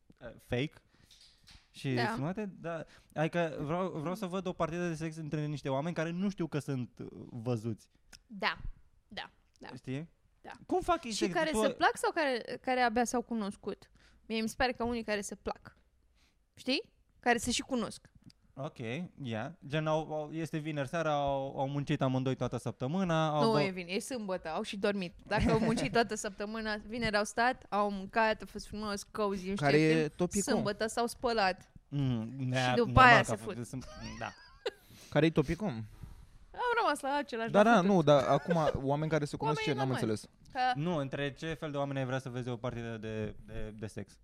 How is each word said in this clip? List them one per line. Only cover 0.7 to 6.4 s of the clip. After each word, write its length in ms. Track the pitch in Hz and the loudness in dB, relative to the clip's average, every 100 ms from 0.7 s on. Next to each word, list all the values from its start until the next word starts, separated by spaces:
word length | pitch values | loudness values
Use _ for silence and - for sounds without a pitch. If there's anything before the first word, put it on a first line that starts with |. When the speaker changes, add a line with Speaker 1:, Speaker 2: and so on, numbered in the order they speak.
| - _ _ - - - _ - - _ | -6 _ _ -20 -20 -20 _ -20 -20 _
Speaker 1:
și 240 | - 135 | -8 -2
Speaker 2:
Da. 160 | 127 220 | 0 0
Speaker 1:
filmate, 380 | - 147 190 208 - | -2 -4 -4 -8 -8
dar, 260 | 160 165 - - _ | -10 -8 -10 -18 _
adică 420 | - 156 170 165 - | -2 0 0 -2 -2
vreau, 280 | 147 175 185 | -4 -2 -2
vreau 260 | 165 147 | -4 -4
să 120 | 185 185 | -4 -4
văd 200 | 190 180 | -4 -4
o 60 | |
partidă 360 | 170 160 170 175 | -4 -4 -2 -2
de 60 | |
sex 220 | 156 165 160 | -4 -6 -6
între 300 | 151 151 151 | -6 -4 -2
niște 220 | 147 143 | -4 -2
oameni 260 | 135 165 | -2 -2
care 160 | 165 160 | -2 -4
nu 180 | 175 202 | -2 -2
știu 180 | 185 | -2